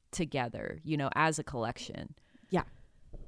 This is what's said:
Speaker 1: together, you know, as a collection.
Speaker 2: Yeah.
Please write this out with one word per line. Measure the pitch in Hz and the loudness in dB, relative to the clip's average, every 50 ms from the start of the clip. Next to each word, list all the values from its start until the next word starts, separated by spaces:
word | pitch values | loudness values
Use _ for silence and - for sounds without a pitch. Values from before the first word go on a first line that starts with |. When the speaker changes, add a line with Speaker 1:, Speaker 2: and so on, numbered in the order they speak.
| _ - | _ -6
Speaker 1:
together, | - - 170 139 - 135 120 117 - - - - - 156 156 | -2 0 0 2 2 0 0 0 -2 -4 -4 -4 -6 -4 -2
you | 156 156 | 0 2
know, | 143 139 135 - | 2 2 2 4
as | 139 156 160 151 156 | 6 6 6 6 2
a | |
collection. | - - 135 120 110 117 - - - - - - - - 147 - - - - - - - | -2 -4 -2 -2 0 -2 -2 -4 -6 -8 -8 -8 -8 -10 -12 -16 -20 -20 -20 -20 -6 0
Speaker 2:
Yeah. | 185 170 - - - - - - - - - - - - - | 2 2 2 0 -6 -18 -20 -20 -20 -20 -18 -14 -12 -12 -10